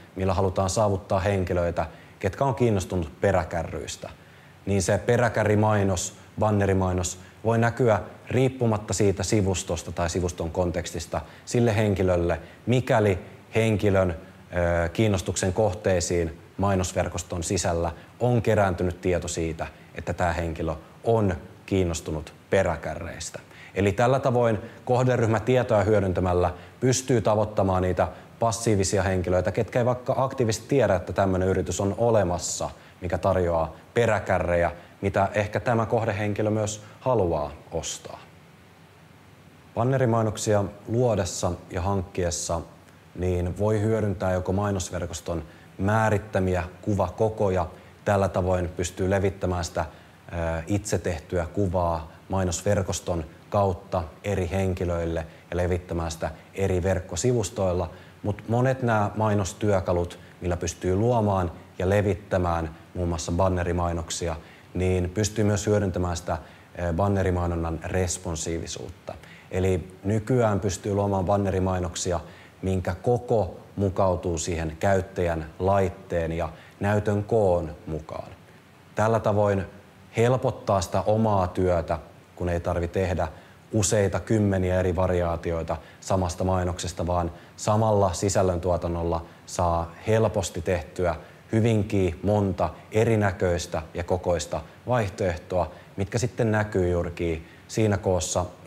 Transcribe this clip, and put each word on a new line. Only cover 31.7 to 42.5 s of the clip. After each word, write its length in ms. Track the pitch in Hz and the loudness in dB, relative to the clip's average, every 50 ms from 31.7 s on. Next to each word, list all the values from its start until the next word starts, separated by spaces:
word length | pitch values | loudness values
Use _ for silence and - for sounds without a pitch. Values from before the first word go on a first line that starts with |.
| 90 - | -2 -2
on 140 | 98 98 98 92 | -2 -2 0 2
olemassa, 720 | 117 120 113 107 95 87 87 87 - - - - 87 - - - - - - - | 2 4 4 4 4 2 0 -4 -4 -6 -6 -6 -6 -8 -8 -12 -20 -20 -14 -10
mikä 180 | 90 87 87 87 | -6 -6 -4 0
tarjoaa 580 | - 98 92 92 90 85 85 82 82 80 - - - - - | 2 2 2 2 2 2 2 0 0 -2 -6 -12 -12 -4 0
peräkärrejä, 800 | 120 117 110 107 98 - - 95 90 87 85 87 87 85 87 85 - - - - - | 2 2 2 2 0 0 0 0 0 2 2 2 2 2 0 -2 -6 -16 -18 -8 -4
mitä 280 | 98 98 - 104 98 95 - | -2 0 2 2 0 2 0
ehkä 260 | 104 104 101 - - | -2 -2 -2 -2 -4
tämä 260 | - - 117 113 110 | -2 0 0 0 0
kohdehenkilö 640 | 101 127 113 110 113 101 101 107 104 101 107 107 107 | 0 0 0 0 0 -2 -2 -2 -2 -2 0 0 0
myös 320 | 107 110 107 104 - - - - - - | 0 0 -2 -4 -6 -10 -14 -18 -14 -6
haluaa 500 | - 131 127 110 95 85 82 76 73 71 76 - - - | -2 0 2 2 2 0 0 -2 -4 -6 -8 -14 -14 -10
ostaa. 480 | - 82 78 - - - - - - - - - - - - - - - - - - - - - - - - - - - - - - - - - - - - - - | -8 -8 -6 -8 -10 -12 -14 -16 -16 -16 -18 -20 -20 -20 -20 -20 -20 -20 -20 -20 -20 -20 -20 -20 -20 -20 -20 -20 -20 -20 -20 -20 -20 -20 -20 -20 -20 -20 -18 -8 -2
Bannerimainoksia 880 | - 117 127 135 131 131 113 113 113 113 110 92 - - 110 104 101 98 85 - - - - | 0 2 2 2 4 4 4 4 2 2 0 -2 -2 0 2 2 2 2 -2 -6 -10 -6 -2
luodessa 640 | 110 120 127 120 107 98 92 - - - - 90 87 - - - | 0 2 2 2 2 2 0 -2 -4 -2 -2 -2 -2 -4 -8 -8
ja 120 | - 90 | -6 -4
hankkiessa 800 | 85 98 101 98 90 - - - 90 85 82 - - - | -2 0 0 -2 -2 -4 -4 -2 -2 -2 -2 -4 -4 -4